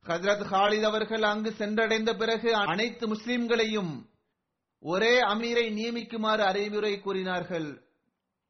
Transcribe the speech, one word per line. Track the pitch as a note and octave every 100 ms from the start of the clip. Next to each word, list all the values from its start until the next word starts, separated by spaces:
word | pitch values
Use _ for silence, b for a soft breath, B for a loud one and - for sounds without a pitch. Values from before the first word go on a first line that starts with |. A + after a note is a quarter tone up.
| -
ஹதரத் | E3+ F#3+ G3+ G3
காலித் | F#3+ G#3 G#3+
அவர்கள் | G#3+ A3 G#3+ A3
அங்கு | G#3+ G#3+ A3
சென்றடைந்த | G#3+ G#3 G#3+ A3+ A3 A3 G#3+
பிறகு | A3+ A3+ A#3 A3
அனைத்து | G3+ F3+ A#3 A#3 A3+ G#3+
முஸ்லிம்களையும் | A#3+ B3 A#3 A#3 A3 G#3+ F3+ C3 A2 _ _ _ _ _ _ _
ஒரே | C#3+ F3+ A3 B3
அமீரை | G#3 G#3+ A#3 A#3 A3+
நியமிக்குமாறு | G#3+ A#3 A#3 A3 A#3 G#3+ G#3+
அறிவுரை | G3+ G3 G#3 G#3 G#3+ G3+
கூறினார்கள், | G3 F#3+ F#3 F3+ E3+ F3 D3+ C3+ _ _ _ _ _ _ _